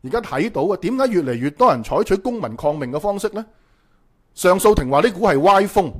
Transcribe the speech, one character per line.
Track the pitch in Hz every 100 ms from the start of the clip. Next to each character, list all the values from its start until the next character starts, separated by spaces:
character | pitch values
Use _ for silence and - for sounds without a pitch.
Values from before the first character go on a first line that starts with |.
而 | 131
家 | 220
睇 | 226 131 214
到 | 180
啊， | 165 185
點 | 170 254
解 | 262
越 | 196
嚟 | 135
越 | 120 135
多 | 147 247
人 | 131
採 | 110 139
取 | 220 196
公 | 254 240
民 | 135 113
抗 | 147 151
命 | 131
嘅 | 139
方 | 202 202
式 | 208
呢？ | 196 220 _ _ _ _ _ _ _ _
上 | - 180 180
訴 | 214
庭 | 208 131
話 | 139
呢 | 240
股 | 180 208
係 | 139
歪 | 170 196
風， | 196 208 170